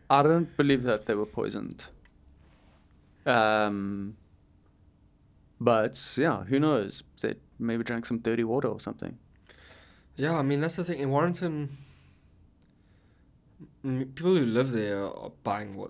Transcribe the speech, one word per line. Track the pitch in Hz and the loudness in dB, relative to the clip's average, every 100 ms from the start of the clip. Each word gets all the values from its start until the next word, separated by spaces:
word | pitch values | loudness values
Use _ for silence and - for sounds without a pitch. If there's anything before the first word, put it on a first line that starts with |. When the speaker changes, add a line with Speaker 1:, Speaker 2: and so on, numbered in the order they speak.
| - | 2
Speaker 1:
I | 139 | 4
don't | 151 170 165 - | 6 4 2 2
believe | 143 135 | 4 4
that | 123 107 - | 2 0 0
they | 104 | -2
were | 107 | -2
poisoned. | - 104 104 - - - - - _ - - - _ _ _ _ - _ _ 147 | -2 -4 -4 -8 -12 -16 -20 -20 _ -20 -20 -20 _ _ _ _ -20 _ _ 2
Um, | 120 107 107 104 101 98 101 98 107 - _ _ _ _ _ - _ _ _ _ _ _ - | 4 4 4 2 0 -4 -6 -8 -12 -20 _ _ _ _ _ -20 _ _ _ _ _ _ 0
but, | 120 113 110 - - 127 | 4 4 2 -2 -4 0
yeah, | 156 101 95 | 0 0 0
who | 135 | 2
knows? | 156 131 98 - - - | 2 2 -2 -8 -18 -6
They | 110 - - - | -6 -6 -12 -8
maybe | 117 117 | -4 -2
drank | 117 117 - | -2 -6 -4
some | 117 | -4
dirty | 113 117 | -2 0
water | 113 127 127 | 0 0 -2
or | 104 | -4
something. | - - - 120 _ _ _ - - - - - _ - | -8 -10 -10 -12 _ _ _ -20 -20 -20 -20 -20 _ -6
Speaker 2:
Yeah, | 147 165 | -2 0
I | |
mean, | 139 143 | 0 0
that's | 165 175 | -2 -4
the | |
thing. | 175 147 | -6 -4
In | 135 | 0
Warrington, | 139 175 175 180 151 143 - - - - - _ _ - _ _ _ _ _ _ _ _ _ _ - 160 _ | 2 0 0 -4 -4 -8 -10 -20 -20 -20 -20 _ _ -20 _ _ _ _ _ _ _ _ _ _ -20 -20 _
m-, | 135 127 131 - | -4 -4 -4 -2
people | 175 180 | 2 4
who | 120 | 4
live | 113 135 | 2 0
there | 113 104 98 98 | 0 -2 -2 -4
are | - 101 - | -8 -14 -8
buying | 110 101 104 | -4 -4 -6
wa-, | 98 | -12